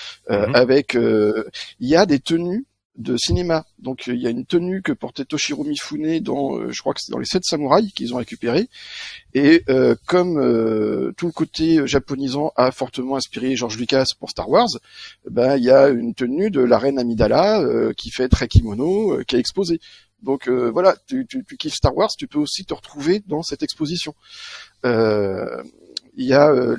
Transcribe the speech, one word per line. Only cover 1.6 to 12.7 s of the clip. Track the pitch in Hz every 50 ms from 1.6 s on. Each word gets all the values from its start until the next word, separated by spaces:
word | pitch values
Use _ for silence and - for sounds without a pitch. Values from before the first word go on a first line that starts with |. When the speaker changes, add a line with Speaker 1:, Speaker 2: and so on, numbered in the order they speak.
| - - - -
Speaker 1:
il | 120 127
y | 151
a | 165 208
des | 185 143 135
tenues | - - 165 165 175 175 185 226 277 _ _ _ _ _ _
de | - 110 - 127
cinéma. | - - - - 185 180 175 160 156 160 _ _ _
Donc, | - 127 131 - - -
euh, | 123
il | 123
y | 127
a | 120
une | 117 123 131
tenue | - - 170 175 180 190 190 190
que | -
portait | - - - 131 - - 135
Toshiro | - 156 147 - - 147 139 147
Mifune | 151 147 - - - 147 151 151 156 165 160
dans, | - 131 127 135 139 135 135 120
euh, | 113 123 123
je | -
crois | - - 147
que | -
c'est | - - -
dans | 123
Les | 123
Sept | - - 185 -
Samouraïs | - 170 151 147 131 143 196 226 196 -
qu'ils | - - 120 123
ont | 127
récupérée. | 117 - - - - 120 120 165 233 - - - - - - - - - - - _ _ -
Et, | 135 143 143 165 170 - -
euh, | 131 131 127 123 117 - _
comme, | - - 180 180 180 170 147
euh, | 131 123 120 113 113 113 113 107 107 107 110 123 131 135 -
tout | - -
le | 170 156
côté | - 165 - - - 160 160 165 160 139
japonisant | 123 131 143 - - 143 131 139 131 123 143 147 156 -
a | - 127 127